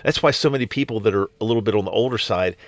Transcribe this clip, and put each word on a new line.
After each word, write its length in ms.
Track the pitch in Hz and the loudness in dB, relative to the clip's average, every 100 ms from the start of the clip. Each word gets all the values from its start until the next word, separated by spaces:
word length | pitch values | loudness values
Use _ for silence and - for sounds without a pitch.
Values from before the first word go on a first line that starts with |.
that's 180 | 131 - | -6 0
why 80 | - | 0
so 200 | - 156 | 2 0
many 160 | 139 123 | 0 -2
people 340 | - 135 113 | -4 -4 -2
that 140 | 104 | 0
are 160 | 98 98 - | 0 0 -2
a 40 | 110 | -2
little 160 | 117 | 0
bit 120 | 104 | 2
on 120 | 104 98 | 0 2
the 40 | |
older 280 | 104 127 120 | 0 0 0
side 380 | - 92 92 87 | -2 0 0 -4